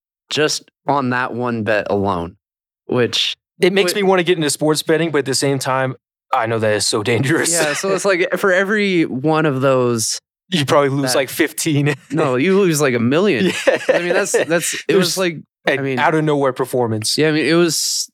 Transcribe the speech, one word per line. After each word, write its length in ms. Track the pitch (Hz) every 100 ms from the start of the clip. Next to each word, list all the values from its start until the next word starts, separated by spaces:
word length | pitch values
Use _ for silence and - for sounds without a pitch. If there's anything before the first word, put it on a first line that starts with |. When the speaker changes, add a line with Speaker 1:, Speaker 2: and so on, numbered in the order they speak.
| _ _ -
Speaker 1:
just 400 | 143 151 - - _ -
on 220 | 139 127
that 220 | 123 131
one 300 | 117 123 117
bet 240 | 107 107 -
alone," 480 | 101 101 87 82 - _ _ _ _ -
which 500 | 123 113 - - - _ -
Speaker 2:
It 140 | 185
makes 200 | 196 180
Speaker 1:
Wait. 100 | 208
Speaker 2:
me 40 | 190
wanna 140 | 190
get 140 | 170 170
into 120 | 147
sports 320 | - 151 156
betting, 280 | - 156 165
but 80 | 147
at 60 | 131
the 100 | 127
same 240 | 143 139
time, 360 | 135 131 131 - _ _ -
I 120 | 131 113
know 140 | 113
that 140 | 110
is 120 | 104 -
so 160 | 117
dangerous. 480 | 104 117 127 - -
Speaker 1:
Yeah, 220 | 165 151
so 200 | 143 196
it's 120 | 190 196
like, 320 | 175 180 180
for 160 | 202
every 520 | 180 196 214 202 175 151
one 400 | 123 151 156 156
of 160 | 131
those 580 | 135 131 123 117 - - _ _ -
Speaker 2:
You 160 | 180 135
probably 240 | 151 139
lose, 220 | 139 131
Speaker 1:
that 40 | 143
Speaker 2:
like, 120 | 131
fifteen. 680 | - 160 - 170 143 143 147
<laughs> 80 | -
Speaker 1:
No, 240 | 160 147 123
you 220 | 180 190
lose, 220 | 185 147
like, 120 | 143
a 60 | 117
million. 520 | 117 151 202 123 92 -
Speaker 2:
<laughs> 80 | -
Yeah. 100 | 160 -
Speaker 1:
I 100 | 143
mean, 140 | 175
that's, 180 | 185 202 226 147
that's, 280 | 170 - -
it 100 | -
Speaker 2:
It 60 | 185
Speaker 1:
was 120 | 175
Speaker 2:
was 100 | 180
Speaker 1:
like, 180 | 180 151 - _ -
Speaker 2:
an 120 | 139
Speaker 1:
I 20 |
mean 180 | 135 131
Speaker 2:
out 160 | 156 156
of 80 |
nowhere 300 | 151 143 139
performance. 640 | 127 127 127 117 107 120 123
Speaker 1:
Yeah, 100 | 156
I 40 |
mean, 120 | 156 143
it 100 | 170
was, 540 | 175 - - - -